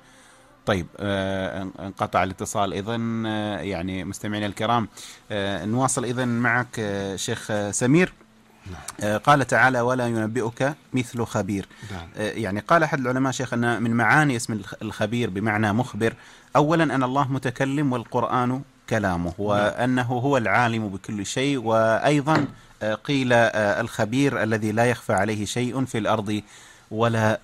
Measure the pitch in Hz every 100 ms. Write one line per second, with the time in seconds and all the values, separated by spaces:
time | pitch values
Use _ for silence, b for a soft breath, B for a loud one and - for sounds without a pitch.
0 | B B B B B B - 95 80 -
1 | 101 98 95 95 95 95 95 - 98 -
2 | 104 95 95 92 104 110 98 87 101 117
3 | 117 113 110 107 104 95 92 87 92 92
4 | 87 - 110 104 104 92 110 120 104 B
5 | B B - 107 98 92 101 120 131 135
6 | 120 123 123 117 123 120 120 - 104 98
7 | 98 92 - 110 - 104 101 - 123 160
8 | 180 - - _ _ _ 98 90 - -
9 | 104 107 143 143 120 113 127 127 120 127
10 | 120 113 110 120 113 120 135 156 _ 127
11 | 120 123 110 110 98 98 - B 101 92
12 | 82 - 107 101 104 101 - 165 156 147
13 | 123 127 135 123 123 120 120 107 117 117
14 | 110 143 147 117 117 107 95 - 107 -
15 | 107 120 110 95 107 104 107 107 123 104
16 | 113 - B B B 131 147 165 151 127
17 | 127 135 135 135 127 - 135 139 143 123
18 | 110 123 117 123 123 131 - _ - 113
19 | 101 85 87 85 104 101 104 - 123 127
20 | 120 123 143 135 101 110 120 113 107 95
21 | - 104 98 131 139 139 110 113 113 110
22 | 139 147 139 156 139 B B - 107 107
23 | - 139 127 120 113 107 104 98 117 -
24 | 107 127 143 117 107 110 107 107 120 117
25 | - 98 104 107 101 123 123 127 123 117
26 | 95 110 104 107 B B B B B 107
27 | 117 113 110 107